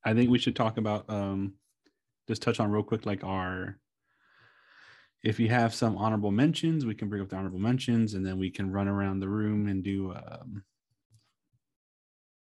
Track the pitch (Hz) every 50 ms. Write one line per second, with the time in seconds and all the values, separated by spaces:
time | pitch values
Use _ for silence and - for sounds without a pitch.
0 | _ 120 113 113 123 120 123 120 - - - - 123 110 110 113 110 110 104 107
1 | - - 110 101 101 98 98 98 98 101 98 _ _ _ _ _ _ _ _ _
2 | _ _ _ _ _ - 113 - - - 117 - 117 104 104 107 104 - - 107
3 | - 113 101 98 - 92 95 95 92 92 90 92 95 98 98 - _ _ _ _
4 | _ _ _ _ _ _ _ _ - _ _ _ _ _ - - - - - -
5 | - _ _ _ _ 110 104 - 117 110 117 123 117 113 110 - - 113 104 92
6 | 101 110 110 107 101 104 98 107 135 160 165 - - 165 160 156 139 113 107 -
7 | 110 101 104 101 98 95 - 95 98 95 92 92 98 113 127 127 - - 120 117
8 | 113 107 104 95 95 95 92 95 95 92 - - 101 95 95 101 101 98 101 101
9 | 98 98 95 95 95 95 101 107 107 107 107 104 104 101 98 95 90 98 98 98
10 | 95 92 87 73 - - - - 85 - - 104 - _ _ _ _ _ _ _
11 | _ _ _ - _ _ _ _ _ _ _ _ _ _ _ _ _ _ _ _
12 | _ _ _ _ _ _ _ _